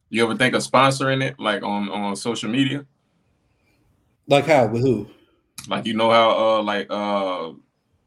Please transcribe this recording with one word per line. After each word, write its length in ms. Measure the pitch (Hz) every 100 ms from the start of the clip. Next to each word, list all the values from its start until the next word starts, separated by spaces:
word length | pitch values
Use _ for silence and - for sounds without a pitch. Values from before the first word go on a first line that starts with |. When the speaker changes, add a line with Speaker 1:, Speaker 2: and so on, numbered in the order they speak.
| -
Speaker 1:
You 140 | 110
ever 120 | 117 107
think 160 | 127 113
of 60 |
sponsoring 600 | - 127 135 135 135 135
it, 160 | 135 -
like, 240 | 107 202
on, 260 | 101 101 101
on 260 | 104 101 98
social 340 | 120 110 107
media? 360 | 127 135 143 139 _ _ _ _ _ _ _ _ _ _ _ _ _ -
Speaker 2:
Like 180 | 139 143
how? 220 | 147 110
With 140 | 120
who? 240 | 131 110 - _ _ _ _ - -
Speaker 1:
Like, 180 | 98 113
you 80 |
know 160 | 110 113
how, 200 | 113 113 95 110 110
uh, 40 |
like, 240 | 104 101 -
uh, 600 | 104 101 101 95 90 80 - _ _ _ _